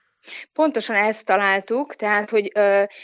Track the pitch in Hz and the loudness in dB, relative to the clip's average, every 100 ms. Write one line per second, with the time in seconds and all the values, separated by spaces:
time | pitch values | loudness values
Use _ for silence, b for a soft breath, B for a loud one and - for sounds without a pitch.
0 | B B B B B - 311 320 - 208 | B B B B B -2 0 0 -2 0
1 | 214 214 - 196 196 196 196 233 294 - | 0 -2 0 2 2 0 -2 -4 -4 -4
2 | 214 208 214 220 202 208 202 202 202 B | -2 -2 0 -2 0 2 4 4 2 B